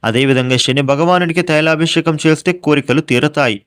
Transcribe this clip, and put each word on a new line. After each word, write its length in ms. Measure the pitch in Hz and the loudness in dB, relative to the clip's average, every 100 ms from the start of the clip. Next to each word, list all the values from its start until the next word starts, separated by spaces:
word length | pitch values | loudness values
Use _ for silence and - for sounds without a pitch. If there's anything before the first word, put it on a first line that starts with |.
| 113 | 0
అదేవిధంగా 500 | 113 135 131 127 127 - | 0 2 2 0 0 0
శని 180 | 131 139 | -2 0
భగవానుడికి 520 | 139 170 180 175 165 180 | 0 2 0 0 -2 0
తైలాభిషేకం 680 | 151 160 156 160 - 160 156 160 | 0 0 0 0 0 -2 0 2
చేస్తే 280 | 156 - 180 - | 0 0 -4 0
కోరికలు 360 | 147 135 131 156 | 0 0 -4 0
తీరతాయి. 480 | 120 147 147 135 104 | 0 0 0 -2 -2